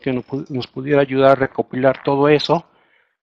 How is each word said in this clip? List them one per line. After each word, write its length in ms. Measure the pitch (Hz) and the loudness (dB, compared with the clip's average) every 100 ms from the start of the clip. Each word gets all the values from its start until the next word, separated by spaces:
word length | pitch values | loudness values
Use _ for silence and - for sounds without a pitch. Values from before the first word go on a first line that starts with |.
que 120 | 135 | -6
nos 120 | 123 - | -6 -8
pu-, 240 | 135 - | -10 -8
nos 180 | 127 - | -10 -10
pudiera 340 | 131 139 143 | -10 -2 0
ayudar 300 | 139 131 135 | 0 2 4
a 40 | 135 | 4
recopilar 680 | 135 - - 127 135 131 | 0 -4 -6 -2 0 0
todo 240 | 147 139 143 | -2 0 2
eso 400 | 147 - 165 - _ _ _ _ _ | 2 2 -4 -4 _ _ _ _ _